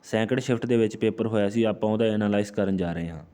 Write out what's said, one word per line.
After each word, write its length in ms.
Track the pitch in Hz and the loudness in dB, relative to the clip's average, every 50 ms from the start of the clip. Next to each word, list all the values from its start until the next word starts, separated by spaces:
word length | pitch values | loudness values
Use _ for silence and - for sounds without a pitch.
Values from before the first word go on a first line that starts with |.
| _ | _
ਸੈਕਿੰਡ 360 | - - 110 113 110 127 135 | -2 0 0 0 2 0 -2
ਸ਼ਿਫਟ 240 | 131 - 127 113 - | 0 -2 -2 -2 0
ਦੇ 100 | 120 123 | 2 2
ਵਿੱਚ 200 | 117 113 107 104 | 4 2 2 0
ਪੇਪਰ 300 | - - 110 104 - 113 | 0 -2 -2 0 0 -4
ਹੋਇਆ 220 | 113 110 107 101 101 | 0 0 0 0 2
ਸੀ, 160 | 104 113 113 | 2 2 2
ਆਪਾਂ 260 | 107 101 - - 107 | 2 0 0 0 0
ਉਹਦਾ 140 | 107 110 113 | 2 2 2
ਐਨਾਲਾਈਜ਼ 480 | 110 107 107 107 104 101 101 101 101 | 2 2 2 0 2 2 0 0 0
ਕਰਨ 240 | - - 101 98 98 | -2 -2 0 0 0
ਜਾ 160 | 92 90 85 | 0 -2 -2
ਰਹੇ 160 | 85 85 85 82 | -4 -6 -6 -8
ਹਾਂ। 140 | 82 78 73 - | -10 -12 -16 -18